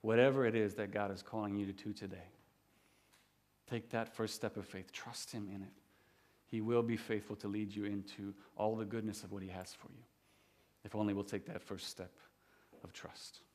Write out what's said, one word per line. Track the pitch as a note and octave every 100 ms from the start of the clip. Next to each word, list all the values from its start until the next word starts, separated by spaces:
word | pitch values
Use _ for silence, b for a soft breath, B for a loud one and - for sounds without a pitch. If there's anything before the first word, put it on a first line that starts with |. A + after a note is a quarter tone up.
Whatever | A2 A#2 C3 C3+ A#2+
it | A2+
is | G#2 G#2
that | G2+
God | G#2 G2+
is | G2
calling | - A2 G#2 G2+
you | G2
to | G2 G#2+
today, | G2+ G2 F#2+ F#2 - _ _ _ b b b b b b b _ _ -
take | A#2+ A2
that | A#2 A2+
first | - A2
step | - G#2+ G#2
of | F#2
faith. | F#2+ F#2
Trust | - A#2+ - -
him | A#2 G2+
in | G2
it. | F#2+ - _ b b b b b _
He | A2+
will | G#2+ A#2+
be | A#2 A2+
faithful | - G#2+ - G#2
to | G#2
lead | G#2 G#2 G#2
you | G2+
into | G2+ G2 - G2+ G2 B -
all | G#2+ A2
the | G#2
goodness | A2+ G#2+ G#2
of | F#2+
what | G2+
he | F#2+
has | F#2 F2+ -
for | -
you, | A#2+ - _ b b b b b b
if | G2 G#2+
only | G#2
we'll | G2
take | G2 G2+ -
that | D#3+
first | - F#2+ -
step | - F2+ - - _ b b b -
of | -
trust. | - - - - - -